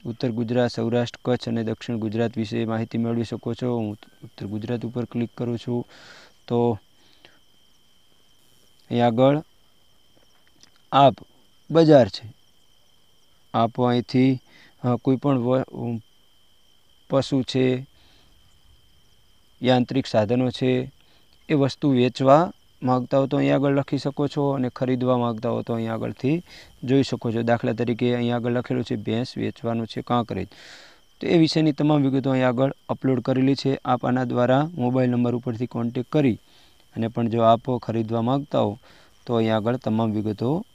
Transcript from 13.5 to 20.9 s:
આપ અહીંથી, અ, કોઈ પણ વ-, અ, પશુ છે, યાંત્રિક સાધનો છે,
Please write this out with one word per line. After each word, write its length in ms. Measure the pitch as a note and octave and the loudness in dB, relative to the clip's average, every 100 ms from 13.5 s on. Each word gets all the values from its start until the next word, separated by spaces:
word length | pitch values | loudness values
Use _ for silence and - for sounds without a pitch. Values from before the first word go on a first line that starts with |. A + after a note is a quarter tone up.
આપ 260 | A2+ A2+ B2+ | 0 0 2
અહીંથી, 600 | B2 B2 - B2+ C3 C3 - - - _ | 2 0 2 2 4 2 -6 -20 -20 _
અ, 120 | B2+ A#2+ | -2 0
કોઈ 200 | C3+ B2+ | 0 0
પણ 220 | C#3+ C3 | 0 0
વ-, 240 | B2 C3 | 0 0
અ, 380 | - - A#2+ A#2 - _ _ _ _ _ _ _ _ _ - | -2 -8 -6 -8 -10 _ _ _ _ _ _ _ _ _ -2
પશુ 320 | C3+ - C3+ | -2 0 -2
છે, 440 | A#2+ C3 B2+ B2+ C3+ _ - - _ _ _ _ - - _ _ _ _ _ _ _ - | 0 0 2 0 -6 _ -20 -20 _ _ _ _ -20 -20 _ _ _ _ _ _ _ -4
યાંત્રિક 440 | B2 B2 A#2+ C3 - | 2 2 2 -2 0
સાધનો 440 | A2+ G#2+ B2 B2+ | 0 2 0 0
છે, 420 | - B2+ B2+ C3+ | 0 0 0 -4